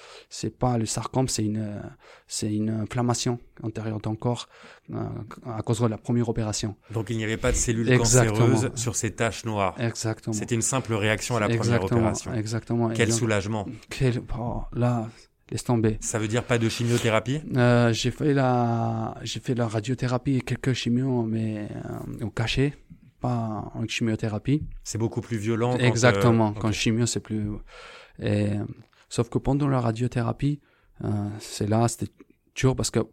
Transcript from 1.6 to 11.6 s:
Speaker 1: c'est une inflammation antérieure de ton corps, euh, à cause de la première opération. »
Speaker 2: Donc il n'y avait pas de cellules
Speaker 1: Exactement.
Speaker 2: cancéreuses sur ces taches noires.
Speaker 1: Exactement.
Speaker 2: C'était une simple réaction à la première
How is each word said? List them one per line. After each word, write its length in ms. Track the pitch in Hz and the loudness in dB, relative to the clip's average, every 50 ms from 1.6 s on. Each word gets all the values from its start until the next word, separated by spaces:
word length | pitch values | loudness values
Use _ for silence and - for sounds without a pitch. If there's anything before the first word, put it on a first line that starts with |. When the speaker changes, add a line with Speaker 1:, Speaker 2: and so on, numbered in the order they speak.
| 110 104 104 104 - - - _ - - - - _ | -4 -6 -8 -10 -10 -12 -14 _ -20 -20 -20 -20 _
Speaker 1:
c'est 220 | _ - - 110 110 104 | _ -6 -4 -2 -2 0
une 160 | 107 107 110 | 0 0 0
inflammation 720 | 110 110 104 - - 123 120 120 117 - - 127 120 120 - - _ - - | 0 -2 -2 -2 -2 0 2 2 2 2 0 0 -2 -2 -6 -16 _ -8 -8
antérieure 340 | 117 - 110 107 110 107 | -8 -6 -6 -6 -6 -6
de 60 | 104 - | -4 -4
ton 120 | 110 110 | -4 -4
corps, 320 | 110 - 123 120 117 - - - - - - - - _ - - | -2 0 -2 -2 -2 -6 -14 -18 -20 -20 -20 -20 -20 _ -10 -6
euh, 100 | 110 110 110 110 117 107 110 - - - | -6 -6 -6 -6 -10 -12 -14 -16 -14 -12
à 160 | 131 113 110 - | -10 -8 -6 -2
cause 180 | - 117 107 | -2 0 2
de 60 | 120 | 2
la 100 | 113 110 | 0 0
première 320 | 104 - - 120 120 117 113 | -2 -2 0 0 2 2 0
opération. » 480 | 110 117 110 107 104 - - 107 98 - _ - | 0 -2 -2 -2 -2 -2 -4 -4 -6 -8 _ -8
Speaker 2:
Donc 180 | 110 113 107 101 | -6 -6 -4 -4
il 80 | 117 | -4
n'y 80 | 110 110 | -4 -2
avait 100 | 107 110 | -2 -2
pas 160 | 113 - 123 | 0 0 0
de 60 | 120 | 2
cellules 320 | - - 123 113 113 113 117 | 2 0 0 0 0 4 4
Speaker 1:
Exactement. 460 | 127 120 117 113 120 127 117 110 104 110 120 113 | 4 4 6 6 6 6 6 6 4 4 4 6
Speaker 2:
cancéreuses 200 | - 110 120 - - | 6 4 2 0 -4
sur 200 | - - 117 98 | -4 -4 -4 -2
ces 160 | - - 107 | -2 -4 -4
taches 320 | - - 120 110 - - - | -2 0 -2 -2 -2 -4 -6
noires. 320 | 113 110 101 98 90 - - | -4 -2 0 0 0 -2 -2
Speaker 1:
Exactement. 500 | 120 117 - - - 113 110 - - 117 110 | -4 -4 -4 -4 -4 -4 -4 -4 -6 -6 -4
Speaker 2:
C'était 220 | 104 113 110 120 | -4 -2 -2 -2
une 60 | 113 | 0
simple 320 | 110 - 139 131 127 110 113 | 0 0 -2 -2 0 0 0
réaction 420 | 101 104 107 110 104 - - 123 | 2 2 2 2 0 0 -2 0
à 60 | 113 | 2
la 60 | 104 | 2
première 140 | 104 117 113 | 2 2 2